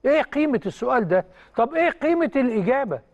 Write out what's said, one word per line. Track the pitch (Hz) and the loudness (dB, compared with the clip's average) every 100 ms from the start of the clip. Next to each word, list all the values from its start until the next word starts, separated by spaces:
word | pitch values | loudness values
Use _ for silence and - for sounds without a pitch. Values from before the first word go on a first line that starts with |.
| 254 | 2
ايه | 302 | 0
قيمة | 254 285 302 233 196 | 0 -2 0 0 -4
السؤال | - 240 247 190 | -6 -2 0 2
ده؟ | 180 180 - - - | 0 -2 -16 -10 -2
طب | 240 | -2
ايه | 320 339 | 2 0
قيمة | - 302 339 311 277 | 0 0 0 0 0
الإجابة؟ | 254 220 185 262 262 135 _ | 0 0 0 0 -2 -8 _